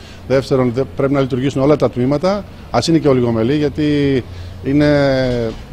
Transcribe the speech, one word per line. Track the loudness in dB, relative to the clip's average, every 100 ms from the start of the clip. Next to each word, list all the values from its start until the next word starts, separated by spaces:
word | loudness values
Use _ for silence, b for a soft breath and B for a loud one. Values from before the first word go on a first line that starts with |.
| B B 0
Δεύτερον, | 0 2 0 2
δεν, | 0 -4 -2
πρέπει | 0
να | 2
λειτουργήσουν | 0 0 -2 0
όλα | 2 4
τα | 2
τμήματα, | 0 0 0 0 -2 -6 B B
ας | -2 2
είναι | 2
και | 4
ολιγομελή, | 2 2 2 0 0
γιατί | 0 0 0 2 2 0 -2 B B B
είναι | -2 2 4 4 2 2 0 0 -2 -6 -10